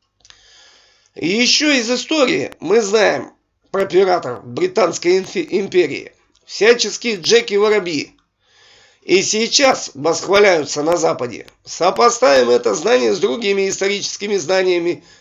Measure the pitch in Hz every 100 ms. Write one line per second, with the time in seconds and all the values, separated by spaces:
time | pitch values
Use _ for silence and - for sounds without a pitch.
0 | _ _ _ _ _ _ _ _ _ _
1 | _ - 156 208 247 - 302 269 226 247
2 | - 311 208 151 123 - 156 220 202 214
3 | 185 139 - _ _ _ _ 196 190 175
4 | 196 180 143 113 120 123 185 185 175 170
5 | 170 185 185 202 160 170 196 185 160 113
6 | - - _ _ - - 208 240 214 -
7 | 233 202 147 226 - 202 208 208 175 151
8 | - _ _ _ _ _ _ _ _ _
9 | - 185 - 214 226 - 269 - - -
10 | 151 160 - 202 208 170 139 147 151 175
11 | 165 - 123 82 - _ - - 175 196
12 | 233 - 269 269 240 240 240 196 175 254
13 | 233 196 202 247 208 196 196 - 196 202
14 | - - 202 202 147 190 185 175 170 165
15 | - _